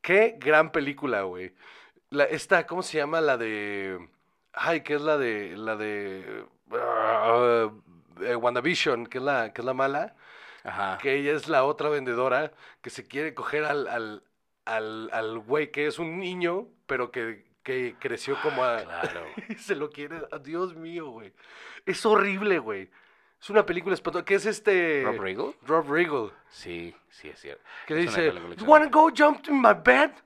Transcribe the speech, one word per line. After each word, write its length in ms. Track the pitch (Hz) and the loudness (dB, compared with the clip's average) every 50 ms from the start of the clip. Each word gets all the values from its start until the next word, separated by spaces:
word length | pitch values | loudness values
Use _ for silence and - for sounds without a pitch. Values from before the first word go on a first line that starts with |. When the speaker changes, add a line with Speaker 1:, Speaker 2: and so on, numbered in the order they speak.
Speaker 1:
Qué 340 | - - 180 202 165 156 - | 2 4 6 6 6 4 2
gran 340 | 143 139 147 151 151 160 156 | -2 2 4 6 6 4 4
película, 520 | - 165 143 139 143 139 143 131 117 101 98 | 0 -2 -2 -2 -4 -4 -2 0 0 0 -2
güey. 320 | 95 90 90 92 92 _ _ - - - - - _ _ _ _ _ | -2 -6 -8 -10 -12 _ _ -20 -20 -20 -20 -20 _ _ _ _ _
La, 140 | 139 143 - | 2 2 2
esta, 420 | 180 156 151 - - 196 175 160 | 2 2 -4 2 2 2 2 2
¿cómo 160 | - 165 180 175 | 0 -6 -6 -6
se 140 | - - 156 | -4 -2 -2
llama? 220 | 143 147 160 165 | -2 0 0 2
La 160 | 160 147 131 | 2 2 2
de... 680 | 117 113 110 107 104 104 104 101 101 98 95 92 90 87 82 _ _ _ _ _ _ _ _ - | 2 0 -4 -4 -4 -4 -4 -6 -6 -6 -6 -8 -8 -12 -16 _ _ _ _ _ _ _ _ -8
Ay, 280 | - - 160 170 156 | -4 -2 0 0 -2
que 120 | - - 147 | -2 -2 -4
es 60 | 147 | -2
la 160 | 147 156 151 | 0 0 0
de, 380 | 147 135 120 110 104 101 87 87 | 2 0 0 -2 -4 -6 -8 -10
la 180 | 101 110 110 110 | -8 -6 -6 -4
de, 680 | 104 107 107 104 104 101 98 95 95 95 104 107 - - - _ _ _ _ 110 | -4 -4 -6 -4 -6 -6 -8 -10 -10 -12 -12 -12 -12 -14 -16 _ _ _ _ -6
ah, 960 | 120 - - - 113 110 110 113 107 110 117 117 123 123 120 120 117 113 107 110 104 _ - 87 85 _ _ 82 - | -4 -2 -2 0 0 2 2 2 2 4 4 4 4 4 4 4 4 2 -2 -4 -12 _ -20 -20 -20 _ _ -12 -8
eh, 140 | 95 123 120 | -4 -2 -2
WandaVision, 720 | 117 117 120 123 123 123 165 175 - - 156 127 117 117 | 0 0 0 0 2 0 0 0 2 2 0 0 0 -4
que 120 | 117 - 131 | -8 -6 -4
es 40 | 127 | -2
la, 300 | 143 139 127 113 107 - | 0 0 0 -2 -4 -6
que 80 | - | -6
es 40 | 117 | -4
la 80 | 127 131 | -4 0
mala. 420 | 127 135 135 139 147 175 220 _ _ - - - - - - - - _ | 0 0 0 0 -2 -4 -6 _ _ -20 -20 -20 -20 -20 -20 -20 -16 _
Speaker 2:
Ajá. 340 | 98 95 101 101 95 95 90 | -10 -6 -4 -4 -4 -4 -2
Speaker 1:
Que 140 | - - 135 | 0 0 0
ella 160 | 143 143 143 151 | 0 0 0 -2
es 140 | 147 - | -2 -2
la 160 | 151 160 135 131 | 2 2 4 4
otra 240 | 143 151 151 147 151 | 2 0 -2 -2 -2
vendedora 600 | 151 143 131 127 117 120 127 131 123 135 156 151 - _ - - - _ | -2 -2 -2 -4 -2 0 2 2 2 0 0 -4 -8 _ -20 -20 -20 _
que 80 | - 120 | -16 -14
se 180 | - - - | -14 -14 -16
quiere 260 | _ 127 139 156 160 127 | _ -8 -6 -6 -6 -8
coger 300 | - 120 - - 151 151 | -8 -6 -4 -2 -2 -2
al, 240 | 151 147 147 131 | -2 -2 -2 -4
al, 360 | - 117 117 113 107 107 - _ _ _ _ _ _ _ _ _ | -4 -6 -6 -6 -8 -10 -14 _ _ _ _ _ _ _ _ _
al, 440 | 110 113 110 110 107 110 110 110 - - | -4 -4 -4 -4 -4 -8 -10 -10 -6 -6
al 260 | 113 113 110 113 113 | -4 -4 -4 -8 -8
güey 320 | 107 110 139 151 151 151 | -4 -2 -2 -2 -2 -4
que 160 | - 139 147 | -4 -4 -4
es 120 | 151 147 147 | -4 -4 -4
un 200 | 170 160 165 185 | -8 -8 -6 -6
niño, 480 | 190 180 180 180 175 170 175 196 240 - _ _ _ | -8 -6 -4 -2 -2 -2 -2 -2 -6 -10 _ _ _
pero 260 | - 139 123 123 120 | -6 -4 -4 -4 -4
que, 340 | - 127 113 113 110 104 _ _ _ _ _ | -4 -6 -6 -6 -8 -12 _ _ _ _ _
que 320 | - 127 127 123 120 113 - | -6 -4 -4 -4 -4 -6 -6
creció 360 | - 131 123 - - 135 139 135 | -6 -6 -6 -4 -4 -4 -4 -2
como 220 | - 151 139 127 127 | -2 -2 0 2 2
Speaker 2:
Ah, 140 | 123 117 113 | 2 0 -2
Speaker 1:
a 40 | 98 - - 85 - | -4 -8 -6 -6 -4
Speaker 2:
claro. 180 | - - 85 82 - - | -4 -6 -8 -12 -12 -12
Speaker 1:
<laughs> 120 | 220 - - | -14 -12 -12
y 60 | 220 | -14
se 200 | - - 202 196 | -12 -6 -6 -4
lo 140 | 143 - 147 | -4 -4 -8
quiere, 300 | - 147 147 143 165 165 147 - | -8 -14 -14 -12 -12 -12 -12 -12
ah, 80 | - 135 | -12 -14
Dios 360 | 135 139 160 175 190 185 160 | -12 -10 -6 -6 -6 -6 -8
mío, 340 | 160 165 165 170 170 160 139 | -14 -14 -12 -10 -10 -10 -12
güey. 200 | 113 110 110 95 _ _ - - - - - - - - _ | -14 -16 -18 -20 _ _ -20 -20 -20 -20 -20 -20 -20 -8 _
Es 200 | 190 185 - - | -6 -6 0 4
horrible, 540 | 220 214 196 196 202 196 190 214 208 185 160 | 6 6 6 6 2 0 -2 2 2 2 2
güey. 300 | 117 110 104 95 95 - _ - _ _ _ _ _ _ _ _ | 0 -4 -8 -8 -10 -14 _ -20 _ _ _ _ _ _ _ _
Es 100 | - - | -12 2
una 160 | 202 220 208 | 4 4 4
película 280 | 208 170 180 165 196 185 | 4 -2 -4 -2 -2 -4
espantosa, 320 | - - 165 156 175 165 | -2 -2 -4 -4 -4 0
que 100 | - 196 | 2 0
es 100 | 196 - | 2 2
este 560 | 220 202 - - 208 196 180 170 165 151 143 131 | -2 -4 0 2 4 4 4 4 2 2 2 0
Speaker 2:
¿Rob 160 | 107 120 110 | 0 -2 -2
Riggle? 320 | 98 95 95 110 - - - _ - | -4 -4 -4 -4 -6 -6 -6 _ -2
Speaker 1:
Rob 240 | 139 156 165 156 139 | 2 2 2 2 2
Riggle. 420 | 143 160 180 160 147 131 110 98 - - _ _ | 2 2 2 2 0 -2 -2 -4 -10 -18 _ _
Speaker 2:
Sí, 440 | - - - 92 85 85 85 85 - _ _ _ | -20 -16 -12 -10 -10 -10 -10 -12 -14 _ _ _
sí, 200 | _ - - 76 | _ -20 -20 -18
es 100 | 71 - | -18 -16
cierto. 240 | - 71 71 - _ - - - - | -16 -16 -16 -16 _ -20 -18 -18 -8
Speaker 1:
Que 60 | - 156 | -4 -2
Speaker 2:
Es 60 | 160 | 0
una 100 | 175 - | 0 0
Speaker 1:
dice, 180 | 208 190 165 151 | 0 2 2 2
Speaker 2:
película 240 | - - - - - | 0 -2 -10 -12 -10
Speaker 1:
"You 100 | 180 214 | -4 6
wanna 200 | 269 311 302 311 | 8 8 8 8
Speaker 2:
excelente. 280 | 302 - 311 311 330 240 269 | 6 6 6 6 6 6 6
Speaker 1:
go 60 | 294 | 6
jump 200 | 302 294 - - | 6 4 2 -2
in 140 | - 294 269 | -2 0 6
my 120 | 247 220 208 165 | 8 6 6 8
bed?" 300 | - 247 254 269 294 294 - - _ | 6 6 6 6 4 2 0 -14 _